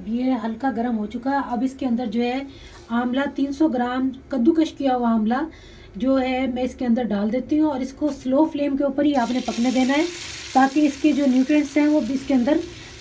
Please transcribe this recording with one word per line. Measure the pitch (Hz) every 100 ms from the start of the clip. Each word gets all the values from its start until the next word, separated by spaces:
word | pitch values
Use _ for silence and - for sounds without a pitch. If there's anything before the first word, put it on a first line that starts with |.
| 185
ये | 240 262
हल्का | 240 220 220 269
गर्म | 214 247 220
हो | 208
चुका | 240 269
है। | 277 254
अब | 233
इसके | 262 - 262
अंदर | 233 226
जो | 233
है | 240 269 277 - - - -
आंवला, | 233 247 262 285
तीन | 277 277
सौ | 277 311
ग्राम | 247 247 254 262 - -
कद्दूकश | 269 233 320 302
किया | - 277
हुआ | 247 240
आंवला | 226 214 254 320 - - - - 196
जो | 262 269
है | 254 254 262
मैं | 247
इसके | 254 - 247
अंदर | 226
डाल | 226 202 214
देती | 254 254 302
हूँ | 311
और | 262
इसको | 262 - 294
स्लो | 269 254 269 311
फ्लेम | 285 285 277
के |
ऊपर | 285 285 294
ही |
आपने | 277 226 247
पकने | 226 220 254
देना | 240 262
है, | 285 349 - - - - 254
ताकि | 269 285
इसके | 302 - 311
जो | 269 277
न्यूट्रिएंट्स | 254 262 302 285 302
हैं | 302
वो | 302
भी | 226
इसके | 269 -
अंदर | 262 240 320 - - - -